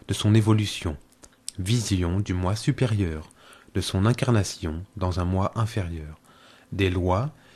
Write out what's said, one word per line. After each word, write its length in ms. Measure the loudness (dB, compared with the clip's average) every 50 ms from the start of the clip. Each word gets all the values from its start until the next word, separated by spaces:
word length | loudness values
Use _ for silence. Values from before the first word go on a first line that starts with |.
| -6 -6
de 60 | -4
son 200 | 0 4 6 6
évolution, 640 | 6 6 6 4 2 2 -2 -4 -6 -6 -6 -6 -6 -12 _ _ _ -20 _ _ _ _ -14 -10 -8
vision 640 | -2 0 0 0 2 0 0 2 2 0 0 -2
du 140 | -2 -2 -2
moi 220 | -2 0 -2 -2
supérieur, 720 | 0 -2 -2 0 0 0 0 2 0 0 -2 -2 -6 -10 -14 -20 _ -20 -20 -20 -20 -20 -6 _
de 60 | -4
son 260 | -4 -2 0 2 2
incarnation 760 | 2 2 2 2 2 2 2 2 0 -4 -6 -6 -6 -6 -6 -10 -12 _
dans 240 | -4 -4 -2 0 0
un 40 | 0
moi 280 | 0 0 0 0 0 -2
inférieur, 640 | -2 -4 -2 -2 -4 -4 -4 -6 -10 -10 -12 -14 -18 _ -20 -20 -20 -20 -20 -20 -20 -16 _ -2
des 180 | 0 2 2
lois 420 | 2 2 2 2 2 2 0 -2 -6 -10 -20 -20 -20